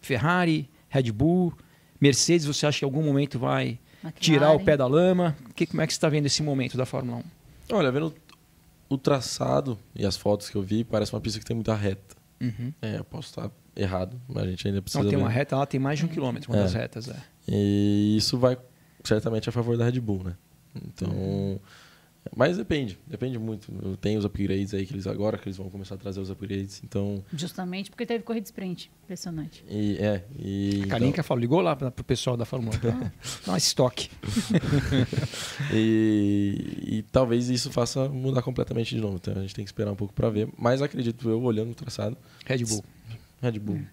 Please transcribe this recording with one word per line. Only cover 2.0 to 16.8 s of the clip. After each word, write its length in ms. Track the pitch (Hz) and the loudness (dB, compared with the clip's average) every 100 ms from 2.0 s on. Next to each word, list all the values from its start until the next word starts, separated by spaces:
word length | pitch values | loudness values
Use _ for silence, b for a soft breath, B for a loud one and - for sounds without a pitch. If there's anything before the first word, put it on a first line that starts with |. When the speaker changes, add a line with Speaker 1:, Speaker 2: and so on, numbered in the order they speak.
Speaker 1:
Mercedes, 460 | 139 131 - 170 147 | 6 6 4 4 4
você 200 | 143 147 | 2 2
acha 120 | 143 | 2
que 60 | |
em 40 | 139 | 0
algum 140 | 135 | 0
momento 360 | 156 139 143 127 | 2 2 0 -2
vai 400 | 131 135 127 117 _ b | 0 0 0 -4 _ b
Speaker 2:
McLaren. 100 | 165 - | -14 -2
Speaker 1:
tirar 320 | - 147 147 | 4 6 8
o 80 | 156 | 6
pé 160 | 190 147 | 6 4
da 100 | 127 | 6
lama? 500 | 147 180 180 175 147 - | 6 6 6 4 0 -8
Que, 120 | - 165 | -4 -2
como 140 | 160 | 0
é 40 | 160 | 0
que 60 | |
você 40 | - | 2
tá 80 | 165 | 2
vendo 180 | 151 143 | 4 2
esse 160 | - | 2
momento 340 | 151 135 127 123 | 0 0 0 -2
da 100 | 127 | -2
Fórmula 320 | 131 127 120 | -2 -4 -6
um? 560 | - - - - - | -10 -18 -20 -20 -2
Speaker 3:
Olha, 160 | 220 143 | 2 4
vendo 240 | 131 160 151 _ - _ _ _ _ _ | 2 -2 -6 _ -20 _ _ _ _ _
o 80 | 135 | 0
traçado 800 | 143 139 117 - 127 135 139 107 - | 2 2 0 -2 2 2 0 -6 -10
e 120 | - 101 | -2 -2
as 100 | - | 0
fotos 320 | - 104 - | 0 0 0
que 80 | 104 | -4
eu 60 | |
vi, 220 | 95 107 | 0 -2
parece 280 | 117 107 107 | 0 0 0
uma 80 | 110 | -2
pista 200 | 117 107 | -4 -6
que 40 | |
tem 120 | - 117 | -4 -4
muita 180 | 110 | 0
reta. 400 | 107 101 98 - - _ _ | 0 0 -2 -10 -20 _ _
Speaker 1:
Uhum. 320 | 127 104 123 151 | -6 -4 -8 -6
Speaker 3:
É, 160 | 110 104 | -6 -6
eu 60 | |
posso 260 | 101 - - | -8 -12 -12
estar 200 | - 113 - _ | -10 -10 -10 _
errado, 460 | - 98 92 92 123 127 | -4 -2 -2 -4 -8 -8
mas 160 | 101 | -4
a 20 | 98 | -4
gente 180 | 92 101 | -2 -2
ainda 120 | 98 | -2
precisa 200 | 95 - | -2 0
Speaker 1:
Não, 80 | - | 2
tem 80 | 143 | 2
Speaker 3:
ver. 60 | |
Speaker 1:
uma 60 | 127 | 2
reta 260 | 117 143 135 | 0 0 0
lá, 100 | 139 | 0
tem 140 | 135 | 0
mais 180 | 135 151 | -2 -2
de 60 | |
um 40 | 165 | -2
quilômetro, 440 | 160 131 117 - | -2 -4 -4 -2
uma 60 | 113 | 2
Speaker 3:
É. 40 | |
Speaker 1:
das 120 | 95 | 2
retas, 340 | 92 | 0